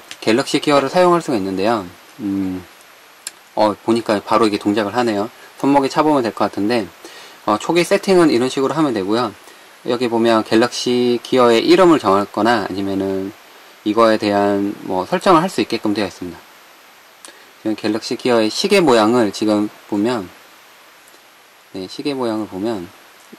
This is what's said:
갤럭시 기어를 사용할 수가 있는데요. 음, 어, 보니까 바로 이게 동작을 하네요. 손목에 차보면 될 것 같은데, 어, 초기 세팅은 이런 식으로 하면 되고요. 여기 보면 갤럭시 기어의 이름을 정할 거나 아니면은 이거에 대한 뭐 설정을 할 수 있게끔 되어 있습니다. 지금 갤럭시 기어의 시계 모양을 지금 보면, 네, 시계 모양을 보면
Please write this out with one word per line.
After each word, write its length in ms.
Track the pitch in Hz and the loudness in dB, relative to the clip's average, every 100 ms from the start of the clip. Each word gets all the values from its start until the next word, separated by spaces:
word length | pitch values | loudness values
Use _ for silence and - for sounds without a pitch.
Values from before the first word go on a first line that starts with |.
| - - | -12 -6
갤럭시 400 | - 117 - 147 | -2 0 0 -4
기어를 300 | - 143 135 | 0 0 2
사용할 320 | 180 180 175 | 2 4 2
수가 160 | 156 117 | 0 -4
있는데요. 480 | 95 95 101 117 90 90 - - | -2 -2 -2 -2 -6 -16 -20 -10
음, 440 | 101 98 95 92 87 - - - - - - - - | -4 -4 -4 -6 -12 -20 -20 -20 -20 -20 -20 -20 -12
어, 220 | - 107 98 | -2 0 0
보니까 360 | - 113 110 104 | -2 -2 0 -4
바로 260 | - 110 110 | 0 2 2
이게 100 | 101 | 0
동작을 380 | 104 104 101 117 | -2 -2 -2 -2
하네요. 340 | 120 101 110 - - - | -2 -2 -6 -10 -20 -4
손목에 300 | 139 143 135 | 0 2 2
차보면 340 | 160 156 143 | 0 2 2
될 100 | 113 | 0
것 120 | - 104 | -2 -4
같은데, 420 | - 101 120 92 - - - - - - | -2 -2 -2 -4 -12 -20 -20 -20 -10 -4
어, 140 | 107 | -2
초기 240 | - 170 | 0 0
세팅은 480 | 165 196 196 180 160 | 2 0 2 4 4
이런 180 | 113 131 | 2 0
식으로 240 | 139 135 | -2 -2
하면 180 | 147 151 107 | 0 0 -2
되고요. 360 | 95 113 117 95 - - - - - | -2 -2 -2 -8 -20 -20 -20 -14 -6
여기 180 | 123 123 | -2 -2
보면 360 | 117 117 113 | 0 2 2
갤럭시 760 | 104 113 120 - 127 123 123 120 | 2 2 2 -2 -2 0 0 -2
기어의 460 | - 131 123 113 156 | 0 2 4 4 4
이름을 320 | 170 175 151 | 6 6 4
정할 260 | 107 98 101 | 2 0 0
거나 400 | - 107 117 95 | -2 0 0 -2
아니면은 640 | 92 98 98 98 95 98 - - - - - | -6 -4 -4 -2 -4 -6 -12 -20 -20 -20 -8
이거에 340 | 107 107 113 107 | -2 2 4 4
대한 560 | 104 101 101 101 101 - | 0 2 2 0 -2 -6
뭐 240 | - 92 90 | -6 -6 -2
설정을 380 | 185 196 165 | -2 2 2
할 60 | 185 | 2
수 100 | - | -4
있게끔 320 | 107 113 107 | -4 -4 -4
되어 140 | 104 95 | -4 -4
있습니다. 320 | - 87 85 - - - - - - - _ - - - - | -8 -14 -14 -20 -20 -20 -20 -20 -20 -20 _ -20 -20 -20 -10
지금 140 | 110 104 | -6 -4
갤럭시 400 | 107 107 - 127 | -4 -4 -6 -4
기어의 340 | 127 117 107 | 0 2 2
시계 300 | - 185 202 | -2 0 2
모양을 500 | 160 117 107 123 104 | 4 4 4 2 0
지금 380 | - 107 104 107 - - | -2 0 0 -2 -8 -8
보면, 400 | 104 113 123 90 - - - - - - - _ - _ _ _ _ _ | -4 -2 -4 -8 -16 -20 -20 -20 -20 -20 -20 _ -20 _ _ _ _ _
네, 140 | - 92 | -14 -12
시계 260 | - 147 | -8 -6
모양을 340 | 135 120 110 101 | -4 -4 -4 -6
보면 420 | 92 110 107 85 - - - - | -6 -6 -6 -10 -18 -20 -20 -20